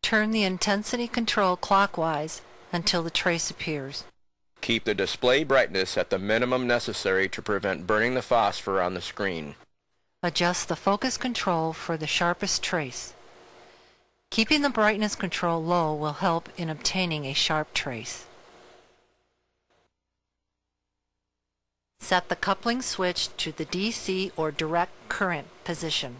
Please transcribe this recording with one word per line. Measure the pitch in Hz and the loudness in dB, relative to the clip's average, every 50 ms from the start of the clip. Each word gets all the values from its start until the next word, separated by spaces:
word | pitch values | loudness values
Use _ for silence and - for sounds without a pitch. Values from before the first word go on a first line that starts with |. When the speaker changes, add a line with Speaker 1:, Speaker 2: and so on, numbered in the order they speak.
| - | 0
Speaker 1:
Turn | - - 214 214 214 | 2 2 2 2 2
the | 220 220 208 | 2 2 2
intensity | 190 185 180 - - 202 202 208 - - 240 240 | 2 2 0 0 2 2 0 0 -2 -2 -2 -2
control | 233 - - 233 208 - - 202 185 180 | -2 -2 -2 0 2 2 4 4 4 4
clockwise | 175 - - 202 196 202 196 - - 160 165 160 147 151 160 - - - - - - - - - | 2 2 4 4 6 6 4 2 0 0 0 0 0 -2 -4 -6 -10 -12 -16 -20 -20 -12 -4 -4
until | 175 165 - - 175 160 | 0 0 2 0 0 0
the | 170 | 0
trace | - - - 185 170 165 - - | -2 0 2 2 2 2 0 -4
appears. | - - - - 156 147 135 135 143 - - - _ _ _ _ _ _ _ _ _ _ - | -4 -6 -6 -4 -4 -4 -6 -8 -10 -12 -12 -14 _ _ _ _ _ _ _ _ _ _ -2
Speaker 2:
Keep | - 117 113 - | 0 0 0 2
the | - 104 | 0 2
display | 95 98 90 - - - 123 127 139 156 | 2 0 0 0 0 4 4 4 4 4
brightness | 139 135 131 120 - 85 95 92 92 - 104 | 4 4 4 4 4 2 0 0 0 0 -2
at | 90 - | 0 0
the | - 95 | 0 -2
minimum | 95 101 107 113 123 123 127 127 127 | 2 2 2 2 2 2 0 0 2
necessary | 120 120 120 113 - 104 - - 101 95 95 95 95 | 2 0 0 0 -2 -6 -2 0 2 2 2 2 0
to | - - - | -2 -6 -4
prevent | - 104 98 92 101 95 71 87 | -2 -2 0 2 0 -2 -2 0
burning | 90 107 107 110 120 127 | 0 2 2 2 2 0
the | 127 113 | -2 0
phosphor | - 123 117 107 101 98 - - - 95 95 | 2 2 4 4 2 0 -2 -4 0 0 2
on | 90 90 92 | 2 0 0
the | 87 87 | -4 -8
screen. | - - - 104 98 90 82 76 73 73 - - _ _ _ _ _ _ _ _ _ _ _ - | -8 -6 -4 -4 -4 -2 -4 -8 -10 -12 -16 -20 _ _ _ _ _ _ _ _ _ _ _ -6
Speaker 1:
Adjust | 175 170 - 175 175 180 - - - | -4 0 2 2 2 2 0 -2 -2
the | 170 | -4
focus | - - - 202 202 - 262 - - | 0 2 0 2 2 0 -2 -4 -2
control | - 254 233 - - 196 180 165 160 165 160 | -4 -4 -4 -2 0 0 2 2 0 0 -2
for | - - - 170 156 | -6 -6 -4 -4 -4
the | 156 | -2
sharpest | 147 - - 180 170 175 - - 196 - - - | -2 0 2 2 2 0 0 -2 -2 -2 -2 0
trace. | - - 170 151 127 120 - - - - - - - - - - - - - - - - - - - _ _ _ _ _ _ _ _ | 0 -2 -2 -2 -2 -6 -8 -10 -10 -12 -18 -20 -20 -20 -20 -20 -20 -20 -20 -20 -20 -20 -20 -20 -20 _ _ _ _ _ _ _ _
Keeping | - - 226 - 311 302 | 0 0 2 4 4 4
the | 285 285 | 4 2
brightness | 247 - 214 208 214 202 214 208 - | 2 4 4 4 4 2 0 -2 -2
control | - - 180 - - - 170 170 165 160 | -2 -4 -4 -2 0 0 0 0 0 0
low | 165 175 175 165 156 151 | 2 2 2 2 2 0
will | 147 151 151 147 | 0 -2 -4 -4
help | - 196 190 165 165 - - - | 0 0 0 0 0 -2 -6 -10
in | - 175 160 | -8 -6 -6
obtaining | 156 151 - - - 190 185 175 160 151 143 | -6 -2 -2 -2 0 0 0 0 0 -2 -4
a | 131 143 | -4 -2
sharp | - - - 160 156 151 - - | -2 0 2 2 0 -2 -2 -4
trace. | - - 147 127 113 113 - - - - - - - - - - - - - - - _ _ _ _ _ _ _ _ _ _ _ _ _ _ _ _ _ _ _ _ _ _ _ _ _ _ _ _ _ _ _ _ _ _ _ _ _ _ _ _ _ _ _ _ _ _ _ _ _ _ _ _ _ _ _ _ _ _ _ _ _ _ _ _ | -4 -4 -4 -6 -8 -8 -10 -10 -12 -12 -18 -20 -20 -20 -20 -20 -20 -20 -20 -20 -20 _ _ _ _ _ _ _ _ _ _ _ _ _ _ _ _ _ _ _ _ _ _ _ _ _ _ _ _ _ _ _ _ _ _ _ _ _ _ _ _ _ _ _ _ _ _ _ _ _ _ _ _ _ _ _ _ _ _ _ _ _ _ _ _
Set | - - 190 180 - - | -2 2 2 2 2 0
the | 180 | -4
coupling | - - - 196 - - 233 233 254 254 | -2 0 -2 -2 0 0 -2 -2 -2 -2
switch | - - - 185 180 180 - - - - | -4 -2 0 0 0 0 -2 -4 -6 -4
to | - - 160 151 | -6 -6 -6 -4
the | - 160 | -6 -6
D | 147 - 180 196 220 226 | -4 -2 -2 -2 -2 -2
C | - - - 190 185 190 190 - | -2 -2 -2 -2 -2 -2 -4 -2
or | - 160 156 | -2 -2 -2
direct | 147 - 165 156 165 170 175 - - - - - | -2 -2 -2 0 2 2 0 0 -4 -18 -10 -8
current | - - 202 185 170 151 131 - - - - | -4 -2 0 0 0 -2 -6 -10 -18 -14 -8
position. | - 170 156 170 160 147 - - 131 120 127 | -6 -6 -4 -4 -2 -2 -2 -4 -6 -10 -14